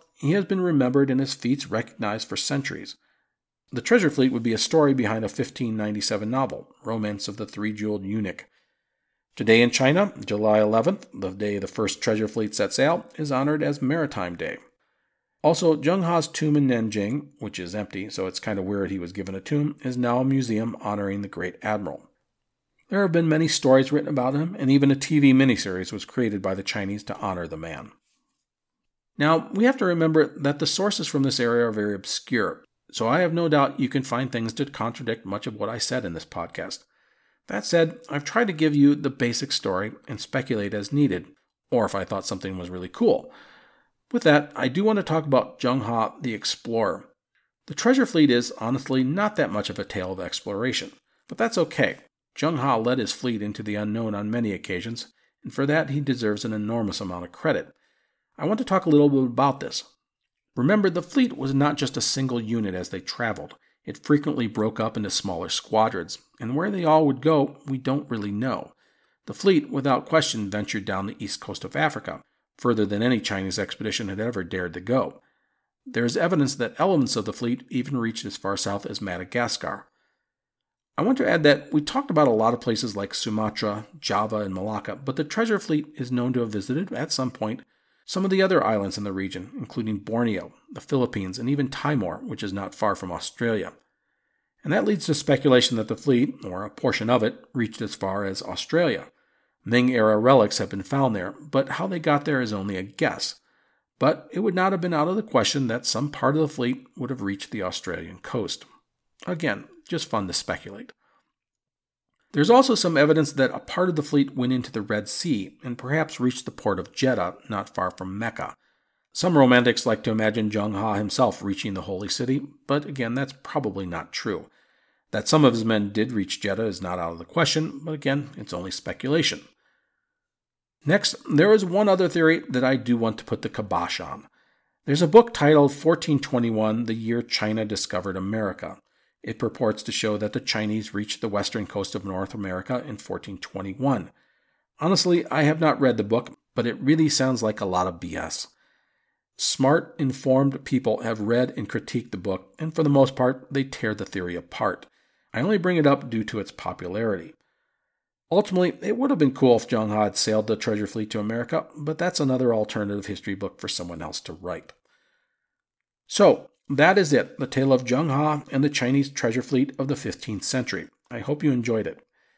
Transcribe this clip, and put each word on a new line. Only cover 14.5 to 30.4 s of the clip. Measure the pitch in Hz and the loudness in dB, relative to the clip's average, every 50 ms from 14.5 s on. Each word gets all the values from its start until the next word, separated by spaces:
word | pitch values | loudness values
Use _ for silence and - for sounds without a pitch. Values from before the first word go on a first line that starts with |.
| 71 - - _ _ _ _ _ _ _ _ _ _ _ _ _ _ _ | -8 -10 -14 _ _ _ _ _ _ _ _ _ _ _ _ _ _ _
Also, | - 147 165 156 180 165 156 | 2 2 2 4 4 4 4
Zheng | 143 135 156 180 196 175 170 175 | 4 2 2 2 2 2 2 2
He's | 165 151 | 2 0
tomb | - - - 156 151 147 | -2 -2 -2 2 2 4
in | 151 139 | 4 4
Nanjing, | 131 123 113 113 107 104 107 101 104 127 147 147 - _ - | 4 4 2 0 0 -2 -2 -2 -2 -4 -6 -8 -10 _ -12
which | 113 101 - | -12 -10 -8
is | - 90 85 95 | -10 -8 -6 -6
empty, | 104 101 - - 98 95 - | -6 -6 -6 -8 -8 -8 -6
so | - - 95 | -6 -6 -4
it's | 92 - - | -4 -6 -6
kind | - 113 104 101 | -6 -4 -4 -2
of | 92 | -2
weird | 95 104 101 98 87 | -2 -2 -2 -2 -2
he | 98 95 | -4 -6
was | 87 87 95 | -6 -8 -8
given | 101 92 92 95 | -8 -8 -8 -8
a | 95 | -10
tomb, | - - 151 147 147 151 147 - | -6 -2 -2 0 0 -2 -4 -6
is | - 127 123 | -6 -4 -2
now | 123 123 120 120 127 | 0 0 2 2 2
a | 131 | 2
museum | 135 135 135 123 110 110 107 113 117 101 - | 2 2 2 0 0 0 -2 -2 -4 -6 -6
honoring | - 104 104 104 101 98 98 101 101 | -6 -4 -4 -2 -2 -4 -4 -6 -6
the | |
great | 95 - 82 87 87 - - - | -8 -8 -8 -8 -8 -8 -6 -4
admiral. | 107 107 104 95 78 67 - - _ _ _ _ _ _ _ _ _ _ _ _ _ _ _ _ - | -4 -4 -4 -4 -6 -10 -12 -16 _ _ _ _ _ _ _ _ _ _ _ _ _ _ _ _ -4
There | 196 196 | 0 0
have | 202 180 | 2 2
been | 160 170 165 | 2 2 4
many | 160 156 156 165 | 4 4 2 2
stories | 151 - - - 135 131 135 135 135 | 2 0 2 6 6 6 6 6 4
written | 143 143 - - | 2 0 0 0
about | 147 131 123 131 139 | -2 0 0 0 0
him, | 143 160 170 196 - | 0 -2 -4 -4 -2
and | 139 131 | 4 4
even | 139 139 143 143 | 6 6 6 6
a | 135 | 4
T | 139 - - 160 | 2 0 2 4
V | 147 143 135 127 | 6 8 8 8
miniseries | 131 135 131 113 - - 101 92 92 92 - | 8 6 4 4 2 -2 -4 -4 -4 -6 -6
was | 113 98 - | -8 -10 -10
created | - - 131 123 110 104 98 98 | -6 -2 -2 0 0 0 -2 -2
by | 98 95 | -2 -4
the | 95 | -4
Chinese | 95 - - 110 98 98 101 104 - | -6 -6 -6 -4 -4 -6 -6 -8 -8
to | - 98 | -10 -10
honor | - 107 101 92 90 85 | -6 -6 -6 -4 -6 -6
the | 78 80 | -8 -10
man. | 78 80 82 78 71 - - - _ _ _ _ _ _ _ _ _ _ _ _ _ _ _ _ _ _ _ _ _ _ _ _ | -10 -10 -10 -10 -12 -14 -16 -20 _ _ _ _ _ _ _ _ _ _ _ _ _ _ _ _ _ _ _ _ _ _ _ _
Now, | - 147 151 165 160 - - - | 0 2 2 2 2 0 -2 0
we | 190 226 | 2 2
have | 254 269 | 2 4
to | 269 214 | 2 2
remember | 180 175 165 160 160 156 156 143 147 - | 2 2 4 4 4 6 6 4 4 0
that | - | -2